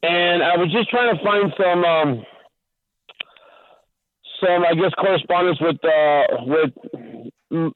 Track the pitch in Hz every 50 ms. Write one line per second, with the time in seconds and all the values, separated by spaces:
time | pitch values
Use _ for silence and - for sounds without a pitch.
0 | - 165 170 175 175 175 175 170 156 165 175 175 180 170 151 233 226 - - 247
1 | 247 240 220 156 - 202 208 202 202 196 - - 202 180 175 175 175 170 165 160
2 | 156 147 131 117 107 - - - _ _ _ _ _ _ _ _ _ _ _ _
3 | _ _ - _ - _ _ - _ - - - _ _ _ _ _ _ _ _
4 | _ _ _ _ _ - - - - 185 175 175 175 170 170 160 185 185 - -
5 | - 196 190 165 - - 175 175 175 180 170 135 151 165 151 131 - 165 156 156
6 | 151 151 147 147 135 - - 127 123 123 143 160 160 139 127 - - - - -
7 | - - - - - 117 - _ _ _ - 165 165 160 -